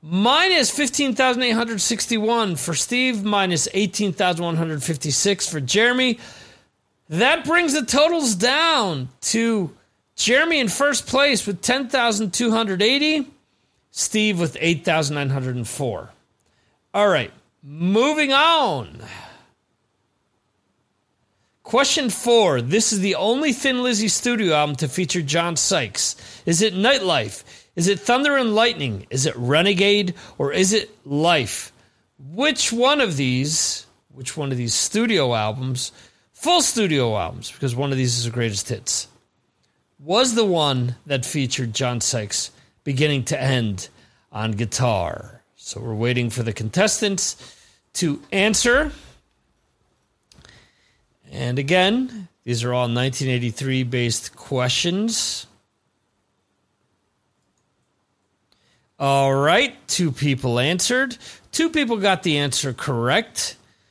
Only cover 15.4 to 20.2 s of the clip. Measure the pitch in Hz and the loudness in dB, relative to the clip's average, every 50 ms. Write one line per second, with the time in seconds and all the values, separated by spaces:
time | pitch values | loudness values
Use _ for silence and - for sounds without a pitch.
15.4 | 127 127 123 123 113 - - - 143 120 101 80 - - - _ _ _ _ _ | -4 -4 -4 -6 -6 -6 -6 -4 -4 -4 -4 -6 -8 -14 -18 _ _ _ _ _
16.4 | _ _ _ _ _ _ _ _ _ _ - 196 208 208 175 143 113 - - - | _ _ _ _ _ _ _ _ _ _ 0 2 2 4 4 2 0 -4 -8 -18
17.4 | _ _ _ _ - 139 143 160 170 180 196 220 247 294 302 302 302 269 269 277 | _ _ _ _ -20 -16 -8 -2 0 2 4 4 4 4 2 2 2 2 4 4
18.4 | 302 330 339 320 277 208 156 131 104 - - - 107 107 - - - - - - | 4 4 4 4 2 2 0 -2 -4 -8 -12 -16 -16 -16 -16 -18 -18 -20 -20 -20
19.4 | _ _ _ _ _ _ _ _ _ _ _ _ _ _ _ _ | _ _ _ _ _ _ _ _ _ _ _ _ _ _ _ _